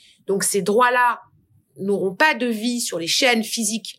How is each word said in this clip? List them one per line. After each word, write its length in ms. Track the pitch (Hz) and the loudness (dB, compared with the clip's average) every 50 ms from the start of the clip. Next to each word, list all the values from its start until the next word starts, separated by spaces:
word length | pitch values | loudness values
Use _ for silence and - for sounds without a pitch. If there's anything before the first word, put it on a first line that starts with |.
| _ _ _ _ _ | _ _ _ _ _
Donc 180 | - 196 190 - | -4 -2 -2 -2
ces 160 | - - 196 | -2 -2 0
droits-là 600 | 180 208 202 247 247 247 254 247 247 240 220 - - _ _ _ _ _ _ _ _ _ _ - | 0 2 4 4 4 4 4 4 2 2 0 -2 -8 _ _ _ _ _ _ _ _ _ _ -6
n'auront 360 | 190 202 202 185 180 190 185 | -4 -2 0 0 0 -2 0
pas 180 | - 311 311 | 2 2 2
de 140 | 294 220 247 | 2 0 -2
vie 340 | 240 220 208 220 247 240 233 | -2 -2 -2 -2 -4 -2 -4
sur 180 | - - 190 160 | -4 -6 -6 -6
les 80 | 165 | -4
chaînes 380 | 165 - - 269 247 240 226 220 | -2 0 2 2 4 2 2 0
physiques, 540 | - - 240 220 202 226 220 - - - | -2 -4 -4 -4 -4 -4 -6 -8 -12 -16